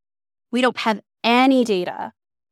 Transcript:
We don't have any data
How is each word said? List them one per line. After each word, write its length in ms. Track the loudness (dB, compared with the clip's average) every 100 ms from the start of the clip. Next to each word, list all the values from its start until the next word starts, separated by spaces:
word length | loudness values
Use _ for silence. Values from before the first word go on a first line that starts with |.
| _ _ _ _ _
We 100 | -2
don't 160 | -2 -2
have 220 | -4 -4 _ _
any 400 | 0 4 4 4
data 500 | 2 -2 -4 -10 -14 _ _ _ _